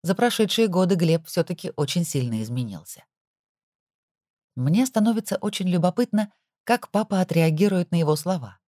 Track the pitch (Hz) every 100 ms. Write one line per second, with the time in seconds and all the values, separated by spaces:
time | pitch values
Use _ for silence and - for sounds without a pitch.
0 | 165 185 240 - 214 - 226 180 185 185
1 | 165 165 - - 160 175 - - 143 180
2 | 165 139 120 110 110 123 117 92 - -
3 | _ _ _ _ _ _ _ _ _ _
4 | _ _ _ _ _ - 127 185 254 220
5 | 214 220 - 196 208 - 185 180 180 180
6 | 247 208 208 _ _ _ - 240 - 202
7 | 220 190 180 165 165 156 202 190 175 170
8 | 151 151 175 185 113 -